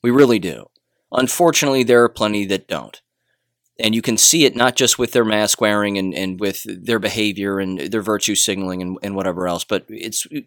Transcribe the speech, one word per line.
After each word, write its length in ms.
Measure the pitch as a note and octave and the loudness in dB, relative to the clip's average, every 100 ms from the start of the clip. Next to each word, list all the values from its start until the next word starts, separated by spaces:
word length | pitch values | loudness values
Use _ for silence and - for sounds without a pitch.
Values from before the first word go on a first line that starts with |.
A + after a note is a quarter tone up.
We 80 | A#2+ | 4
really 280 | B2+ C3+ A2+ | 4 4 4
do. 260 | E2+ C2 - _ _ _ _ | -2 -8 -16 _ _ _ _
Unfortunately, 680 | - B2+ - F3 D3 D3 C3+ | -2 0 2 2 4 2 0
there 200 | A#2 A#2+ | 4 6
are 60 | A#2+ | 4
plenty 360 | - G#2+ G#2 G2 | 2 -2 -2 -2
that 200 | F#2+ - | -4 -4
don't. 320 | E2+ A1 - _ _ _ _ _ _ _ - | -10 -10 -20 _ _ _ _ _ _ _ -4
And 160 | A2+ A2 | -2 0
you 60 | |
can 160 | A2 A2 | 0 2
see 260 | - E3 | 4 6
it 120 | C#3 A#2+ | 4 4
not 200 | B2 A#2+ | 0 2
just 220 | B2 - | 0 0
with 160 | B2 | 0
their 100 | B2+ | 2
mask 380 | A2 G#2+ G#2+ - | 2 2 0 0
wearing 360 | G#2+ G#2 G#2 G2 | 2 2 0 -2
and, 160 | F#2+ | -4
and 260 | D#2+ F#2+ F#2 | -4 -6 -4
with 220 | G2+ F#2+ A2 | -4 -6 -10
their 340 | F#2 G#2 A2+ | -12 -4 -2
behavior 600 | G2+ A2+ G#2+ G2 G2 G2 | -2 -2 -2 -2 -4 -2
and 200 | F#2+ F#2 | -4 -6
their 220 | D2+ A2 | -4 -4
virtue 340 | G2+ G#2 - G2 | -2 -2 0 0
signaling 460 | - G2 F#2+ F#2 | 0 -2 -4 -6
and, 160 | F2+ F#2+ | -6 -8
and 140 | G2+ G2 | -6 -4
whatever 320 | F#2+ F2+ F2+ | -4 -2 -4
else, 160 | F2 | -4
but 220 | - G2+ - | -4 -6 -6
it's 380 | A2 A2 - - D3 | -12 -8 -8 -8 -10